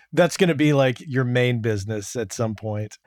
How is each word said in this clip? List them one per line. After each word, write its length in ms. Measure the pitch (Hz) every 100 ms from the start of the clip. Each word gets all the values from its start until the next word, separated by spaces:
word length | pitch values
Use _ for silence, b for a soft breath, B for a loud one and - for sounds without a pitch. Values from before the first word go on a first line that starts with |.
| B
That's 240 | 151 175 -
gonna 160 | 180
be, 180 | 143 151
like, 260 | 139 131 120 151
your 180 | 127
main 360 | 123 123 123 120
business 560 | 113 104 101 107 98 123
at 160 | 107
some 220 | - 113
point. 420 | 104 110 104 107 -